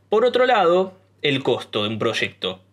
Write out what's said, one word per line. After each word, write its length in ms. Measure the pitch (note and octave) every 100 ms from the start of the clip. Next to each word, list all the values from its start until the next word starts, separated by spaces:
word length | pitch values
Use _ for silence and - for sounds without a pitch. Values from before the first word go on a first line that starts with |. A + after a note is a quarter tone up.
| _
Por 160 | A3
otro 220 | B3 B3 B3+
lado, 540 | A3+ E3+ F3+ F#3+ - _ _
el 180 | D3+ C3+
costo 400 | C3+ A#2+ - A2
de 80 | G#2
un 80 | G#2+
proyecto. 640 | A#2 A2 G2 - F#2 F#2 _